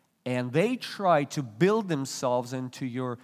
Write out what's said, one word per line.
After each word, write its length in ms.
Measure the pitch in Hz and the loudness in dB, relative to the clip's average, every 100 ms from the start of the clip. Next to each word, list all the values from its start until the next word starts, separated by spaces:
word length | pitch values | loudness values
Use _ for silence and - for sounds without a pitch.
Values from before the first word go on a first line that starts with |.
| _ _ | _ _
And 260 | 127 127 123 | -4 -4 0
they 240 | 151 226 | 2 2
try 480 | 254 - - 190 156 | -2 -6 0 4 4
to 180 | 139 156 | 2 -4
build 460 | 120 107 185 220 190 | -6 2 4 4 0
themselves 640 | 147 135 - 131 123 120 | -2 -4 -2 0 0 -2
into 340 | 131 127 - | -6 -8 -6
your, 340 | 131 123 127 117 | -6 -4 -4 -6